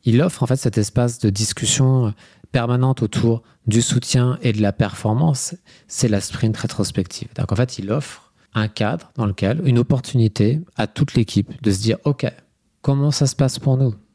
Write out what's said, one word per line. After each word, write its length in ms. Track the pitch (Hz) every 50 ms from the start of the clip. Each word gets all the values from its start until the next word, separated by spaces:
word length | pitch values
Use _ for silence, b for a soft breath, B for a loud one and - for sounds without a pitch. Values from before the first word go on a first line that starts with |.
| _
il 160 | 123 113 120
offre, 220 | 151 180 - - 135
en 40 |
fait, 100 | 117 127
cet 200 | 135 - 120 104
espace 420 | - 104 - - - 120 120 117 -
de 120 | - 107
discussion 800 | 98 98 110 - - - 127 107 - - 135 131 131 131 123 110 104 B B B B B B B -
permanente 500 | 127 117 117 123 123 127 131 131 - 120
autour 400 | 104 - - 107 117 113 113 b b b b b
du 140 | - 104 117
soutien 580 | 113 - - 120 - - - 131 123 123 127 - -
et 100 | 123 107
de 80 | 107
la 140 | 107 101 98
performance. 800 | - 113 101 - - - 107 107 123 156 165 143 131 - - - - b b b b b
C'est 220 | b - - - 117
la 120 | 104 98
sprint 340 | 95 - - - - 110 110
rétrospective. 760 | - - 110 - - 101 - - - 95 - - - - - -
Donc, 160 | - 90 -
en 60 | 101
fait, 220 | 98 127 127 - -
il 120 | 98 98
offre 440 | 107 147 143 - - - _ _ _ b b b b
un 160 | 110 107 107
cadre 420 | - - 110 104 139 170 - - _
dans 100 | - 113
lequel, 380 | 104 95 - - 95 120 160 190
une 120 | 139 123 120
opportunité 800 | 123 - 147 131 127 - - 127 113 107 - - 104 107 127 156 175 - _
à 100 | - 107
toute 280 | 202 _ - 151 139 -
l'équipe 360 | 123 110 - - 101 101 - - - -
de 80 | 107
se 100 | 98 95
dire, « 160 | 104 110 110 - _
OK, 220 | 147 143 - - - - - _ _ _ _ _ _ _ _ _
comment 280 | - 139 139 143 147
ça 160 | 147 - 147
se 80 | 135 -
passe 240 | - 139 131 - -
pour 200 | - 143 131 127
nous ? 160 | 135 127 104 - _ _